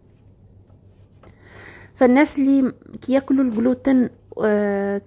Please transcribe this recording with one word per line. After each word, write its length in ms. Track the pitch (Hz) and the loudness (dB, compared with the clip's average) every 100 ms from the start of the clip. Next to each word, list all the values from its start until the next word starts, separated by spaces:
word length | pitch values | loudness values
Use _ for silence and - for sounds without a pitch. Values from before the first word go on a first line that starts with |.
| _ _ _ _ - - _ - - _ _ _ - - - - - - - - | _ _ _ _ -20 -20 _ -20 -20 _ _ _ -20 -20 -20 -20 -20 -20 -14 0
فالناس 440 | 247 254 302 - | 2 4 2 0
اللي 340 | 269 277 254 - - 214 | 0 2 0 -4 -16 -14
كياكلوا 420 | - 262 269 269 | -4 -2 0 0
الجلوتين، 680 | 262 220 240 247 277 262 240 - _ - | 0 0 -2 -2 0 0 0 -6 _ -6
آه، 580 | 214 208 208 202 202 202 | -2 0 -2 -4 -4 -6